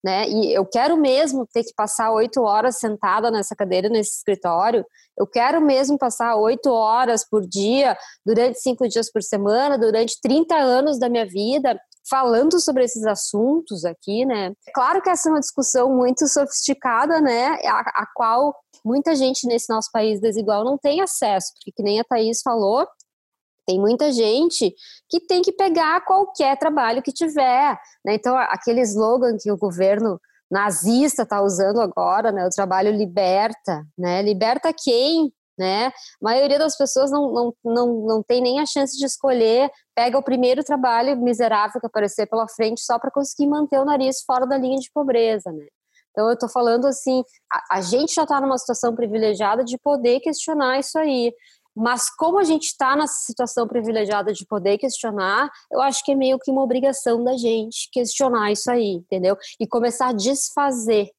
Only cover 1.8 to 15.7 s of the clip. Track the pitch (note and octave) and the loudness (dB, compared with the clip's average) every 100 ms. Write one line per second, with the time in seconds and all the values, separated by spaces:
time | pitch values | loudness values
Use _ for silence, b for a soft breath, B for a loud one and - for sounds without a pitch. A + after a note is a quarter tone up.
1.8 | G#3+ - A3+ A3 A#3+ C4+ A3 G#3 A#3+ A#3+ | -4 -2 0 0 0 0 2 2 0 -2
2.8 | A3+ G#3 G3 G3+ A#3 A3 G3 G#3+ G3 F#3 | -6 -2 0 0 0 -2 -4 -4 -2 0
3.8 | G3+ A3+ G#3 - - F#3+ F3+ E3+ G#3 A#3 | 0 0 -2 -4 -4 -2 0 0 2 0
4.8 | - b b - G3 A#3+ B3 D#4+ D4+ C4 | -4 b b -6 -2 0 2 2 2 2
5.8 | C4+ C#4+ B3 - A#3 A3 A3 B3+ C#4+ A#3 | 2 0 0 -2 0 2 2 2 0 2
6.8 | A3 A3+ B3+ A3 - G#3+ F3+ F#3+ G3+ C4+ | 2 2 2 0 0 -2 -2 -2 0 2
7.8 | C#4 F#3+ B B - A3+ B3 B3 C4 B3 | 2 0 B B 0 2 2 0 -4 0
8.8 | A#3+ A3+ A3+ A3 - G3+ G3+ A3+ C#4+ C4+ | 0 -2 -2 -6 -4 -2 2 2 2 2
9.8 | A3 A3 A3+ - A#3 C#4 D#4+ D#4+ C4+ B3 | 2 2 0 -2 0 2 2 2 4 4
10.8 | D4 C4+ B3 A#3+ G#3 F#3 G#3+ C#4+ C4 G#3 | 2 0 0 0 -2 -4 -2 0 0 -2
11.8 | _ _ - C4+ B3+ A3+ D4+ F4 D#4 C4 | _ _ -4 0 2 4 4 2 2 2
12.8 | B3 A#3 A3 G3+ - G#3 A#3+ D#4+ D#4+ F#3+ | 0 0 -2 -2 -4 0 2 0 -2 -6
13.8 | E3+ E3 - G#3+ C4 A3 F#3 G#3 - - | -6 -6 -6 -2 0 -2 -4 -8 -6 -2
14.8 | C4 F#4 F#4+ F4 D#4+ D#4 - - C4 | 0 2 0 0 2 0 0 -4 0